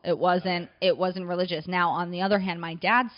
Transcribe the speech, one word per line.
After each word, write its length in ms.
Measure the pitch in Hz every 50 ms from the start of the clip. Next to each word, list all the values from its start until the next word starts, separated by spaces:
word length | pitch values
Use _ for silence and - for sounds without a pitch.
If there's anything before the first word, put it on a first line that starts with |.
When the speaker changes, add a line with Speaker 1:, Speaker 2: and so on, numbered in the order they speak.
| -
Speaker 1:
It 100 | 175 170 -
wasn't, 480 | - 180 180 185 180 190 180 175 175
Speaker 2:
Okay. 220 | - - _ 180 185
Speaker 1:
it 80 | 160 127
wasn't 280 | 185 185 180 190 180
religious. 420 | 175 180 175 185 170 175 151 156 180
Now, 220 | 180 180 175 170
on 220 | 135 165 175 175
the 100 | 180 175
other 160 | 185 196 208 202
hand, 240 | 185 190 170 170
my 140 | 170 165 165
dad's 340 | 165 - 185 226 247 247 226 -